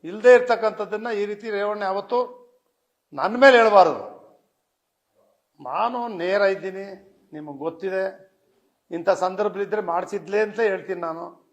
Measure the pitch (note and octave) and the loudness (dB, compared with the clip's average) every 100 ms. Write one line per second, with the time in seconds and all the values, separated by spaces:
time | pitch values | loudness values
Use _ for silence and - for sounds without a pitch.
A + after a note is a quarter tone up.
0 | E3 G#3 A#3+ B3 B3 A3+ A3 G#3+ G3+ G#3+ | -14 2 8 8 6 0 0 -4 -8 -6
1 | A#3 G#3+ G#3 G#3 A3+ G3+ G#3 G#3 G3 G3 | -6 -4 -4 -6 -6 -4 -4 -4 -4 -6
2 | G3 B3 B3 - - _ _ _ _ _ | -4 -4 -4 -10 -20 _ _ _ _ _
3 | _ C#3+ E3+ A3+ C#4 B3 A3+ G#3 F3 A#2+ | _ -6 -4 6 8 8 8 8 6 2
4 | - - - _ _ _ _ _ _ _ | -10 -18 -20 _ _ _ _ _ _ _
5 | _ _ _ _ _ _ B2+ D#3 A3+ B3 | _ _ _ _ _ _ -8 -4 -4 -4
6 | A#3+ F#3+ F3 G3 G3 F#3+ F#3 F#3+ G3 F#3+ | -8 -6 -2 2 2 0 -6 -12 -14 -18
7 | - _ _ D#3 D3+ C#3 D#3+ E3 F#3+ F#3+ | -20 _ _ -16 -14 -8 -8 -8 -6 -4
8 | F#3+ F#3+ - _ _ _ _ _ _ E3 | -6 -8 -20 _ _ _ _ _ _ -6
9 | E3+ F#3 F#3 F#3+ G#3 F#3 G3 G#3+ F#3 E3+ | -2 0 -2 -2 -4 -4 -6 -4 -4 -4
10 | F#3 G3+ D#3+ G3+ G#3+ G#3 A3+ F#3+ E3+ F3+ | -4 -10 -4 -2 -2 -2 -2 -2 -6 -8
11 | E3+ E3 F3 F3 _ | -6 -8 -12 -18 _